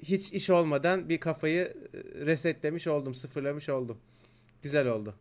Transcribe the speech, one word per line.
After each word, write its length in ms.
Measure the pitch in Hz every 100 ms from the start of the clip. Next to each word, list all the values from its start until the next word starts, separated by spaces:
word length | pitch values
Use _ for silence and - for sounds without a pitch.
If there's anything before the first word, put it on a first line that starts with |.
hiç 300 | 147 190 196
iş 160 | 202 -
olmadan 600 | 175 160 143 170 185 160
bir 80 | 160
kafayı, 440 | 165 156 156 165
e, 640 | 180 330 - - - - 147
resetlemiş 640 | 160 170 151 151 160 165
oldum, 280 | 147 135 127
sıfırlamış 540 | 131 147 139 147 147
oldum. 280 | 135 123 110 _ _ - _ _ _
Güzel 240 | 143 147 131
oldu. 260 | 110 107 -